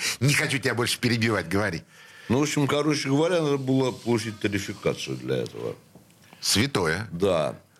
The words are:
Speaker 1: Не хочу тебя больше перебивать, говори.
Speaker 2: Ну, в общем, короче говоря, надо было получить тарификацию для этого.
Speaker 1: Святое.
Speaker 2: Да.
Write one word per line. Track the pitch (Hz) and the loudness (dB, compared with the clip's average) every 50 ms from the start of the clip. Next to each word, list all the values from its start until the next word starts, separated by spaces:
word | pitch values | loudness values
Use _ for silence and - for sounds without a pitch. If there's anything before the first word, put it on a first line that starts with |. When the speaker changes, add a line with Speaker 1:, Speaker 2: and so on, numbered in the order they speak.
| - - - - | -4 -4 -4 0
Speaker 1:
Не | 120 143 143 | 0 2 2
хочу | 139 156 143 - 131 | 2 0 0 -2 0
тебя | 107 131 117 | 0 0 0
больше | 110 123 - - - | 0 0 0 -2 0
перебивать, | - 120 117 113 107 117 110 98 85 80 | 0 0 2 2 2 2 2 0 0 0
говори. | 90 98 107 101 85 78 - _ - - - - - - - - | 0 0 0 0 -2 -6 -10 _ -20 -20 -20 -20 -20 -12 -4 0
Speaker 2:
Ну, | 113 135 | 2 2
в | 151 | 2
общем, | 147 - 151 143 127 | 0 0 0 0 2
короче | 143 147 147 156 147 143 - 135 | 2 2 2 2 0 0 0 0
говоря, | 135 143 160 175 185 170 | 2 4 4 4 2 2
надо | 156 147 143 139 | 2 2 0 0
было | 131 131 135 131 135 127 | 0 2 2 2 2 2
получить | 104 - - 110 120 110 110 113 104 - | 0 -2 -2 0 0 0 0 -4 -8 -4
тарификацию | - 107 101 98 98 - 101 - - 80 65 - - 69 65 64 | -4 -2 -2 -2 -4 -4 -8 -2 -2 -2 -2 -2 -6 -8 -8 -8
для | 64 64 65 62 | -4 -4 -2 -2
этого. | 58 - - 55 58 57 - - - - - - - _ _ _ - - - - | -2 -4 -8 -8 -8 -8 -8 -10 -16 -20 -20 -20 -20 _ _ _ -20 -20 -18 -8
Speaker 1:
Святое. | - - - 95 110 143 - 104 90 80 80 92 113 110 | -2 0 2 2 2 2 0 0 0 0 0 -2 -4 -6
Speaker 2:
Да. | 80 85 98 98 90 82 76 65 53 - - _ _ _ | -4 0 2 2 2 2 0 -2 -4 -8 -14 _ _ _